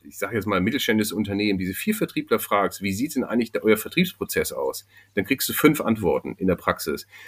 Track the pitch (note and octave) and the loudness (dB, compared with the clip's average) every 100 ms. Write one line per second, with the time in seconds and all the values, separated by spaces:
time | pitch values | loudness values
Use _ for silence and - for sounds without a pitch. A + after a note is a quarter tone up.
0 | D2 - G2 A2 G2 F#2+ F#2+ C#3 - A2 | -20 -10 -4 -4 0 2 2 2 2 2
1 | G#2 F#2 G2 G2+ G#2+ F#2+ F#2 F#2+ - G#3+ | 2 -2 -2 0 0 0 -2 -4 -2 -2
2 | - - - A2 - G2+ F#2+ - G2 G2 | -2 -4 0 -2 2 2 2 -2 -4 -2
3 | C#3 C3+ G#2 A2+ A#2 - A2 G#2+ - - | -2 -2 0 0 0 0 4 4 2 0
4 | F3+ - - - D2+ C#2 C2+ - - - | 0 -2 -4 -2 -2 -2 -4 -4 -10 -20
5 | _ - F#2+ C3+ - A2 D3+ D3 - A2 | _ -4 -2 -2 -2 4 4 4 2 2
6 | F2 C2 C2+ B1 F#2 F2 - E2+ - C#2+ | 2 0 -2 -2 0 2 0 -2 -2 -6
7 | - - | -8 -18